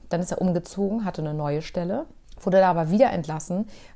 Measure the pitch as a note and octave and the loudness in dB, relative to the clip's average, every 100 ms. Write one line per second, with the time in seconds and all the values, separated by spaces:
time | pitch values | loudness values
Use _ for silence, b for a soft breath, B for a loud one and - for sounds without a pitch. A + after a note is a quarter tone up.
0 | - E3+ F3+ - F#3 F3 E3+ - G3 A3+ | -6 -4 -2 -2 0 0 -4 -4 -2 -2
1 | G3 F3 D#3 D3+ D3 D3 D#3+ - F3 A3 | -4 -4 -4 -4 -2 -4 -4 -6 -4 -4
2 | D#4+ - - - - F#3 F#3+ E3+ D#3+ G3+ | -6 -14 -20 -8 2 6 6 4 2 4
3 | B3+ F#3 D#3 D#3 - F3+ A3 B B | 4 4 -4 -6 -4 -4 -4 B B